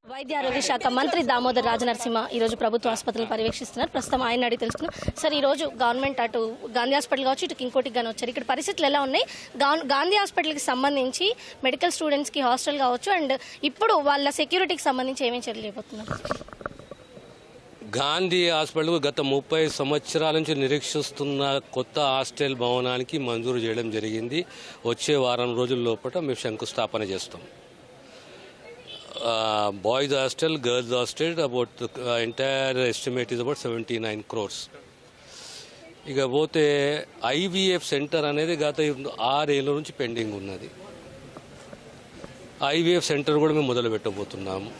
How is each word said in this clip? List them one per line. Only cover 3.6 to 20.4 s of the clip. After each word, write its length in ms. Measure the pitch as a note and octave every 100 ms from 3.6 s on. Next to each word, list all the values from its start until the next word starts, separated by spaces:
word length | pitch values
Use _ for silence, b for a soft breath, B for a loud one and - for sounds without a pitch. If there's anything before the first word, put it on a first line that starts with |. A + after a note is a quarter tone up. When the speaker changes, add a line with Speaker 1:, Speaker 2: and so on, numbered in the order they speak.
| B3 - D#4+
Speaker 1:
ప్రస్తుతం 260 | C4+ - B3 B3
ఆయన 200 | B3 A#3+
అడిగి 140 | A#3+
తెలుసుకుందాం. 300 | A3 - D#4+ B B -
సార్, 120 | D#4 D4
ఈరోజు 260 | C4+ C#4 D4+ A3+
గవర్నమెంట్ 380 | A#3+ B3 C#4 C4
అటు 160 | A#3 A#3 A3+ A#3 - A#3
గాంధీ 180 | B3 C#4
హాస్పిటల్ 280 | - C4+ C4
కావచ్చు, 160 | C4+
ఇటు 180 | F4 -
ఇంకోటికి 300 | B3+ C4 B3+ A#3
కానీ 120 | A#3
వచ్చారు. 200 | A3+ A#3+
ఇక్కడ 120 | B3+ B3
పరిస్థితులు 360 | C4 F4 F#4+ C#4+
ఎలా 120 | C#4+ C4+
ఉన్నాయి? 180 | D#4 - B B B3
గాం-, 200 | C#4 D#4+ C#4
గాంధీ 260 | C#4 E4 G#4
హాస్పిటల్కి 420 | G4 - D#4 D4 -
సంబంధించి 580 | B3+ C#4 C#4+ B3+ - F#4+ A#4+ B B
మెడికల్ 280 | C4 C4+ F4 -
స్టూడెంట్స్కి 460 | D#4 C#4+ C#4+ D4 B3+
హాస్టల్ 320 | B3+ - D4
కావచ్చు, 260 | B3+ B3 G4 F#4
and 160 | C#4 C4+ B B C#4+
ఇప్పుడు 240 | - A4+ F4+ C#4+
వాళ్ళ 200 | C#4+ C#4 C#4+
సెక్యూరిటీకి 460 | D4+ F4+ F#4 E4+ D4+
సంబంధించి 340 | B3+ B3+ C4 B3+
ఏమేం 160 | B3 A#3+
చర్యలు 200 | A3 G#3+
చేపడుతున్నారు? 440 | G3+ - G#3+ A3 - - - - - - - - - - - - - - - - - A2 A2+
Speaker 2:
గాంధీ 420 | C#3 D#3+ F#3 F3+ E3+
హాస్పిటల్కు 440 | D#3+ D#3 D#3+ D#3+ E3+ C#3+
గత 100 | C#3+ C#3
ముప్పై 260 | C#3 C3+ D#3+ D#3 -
సంవత్సరాల 540 | C#3 D3 - D#3+ D#3
నుంచి 160 | D#3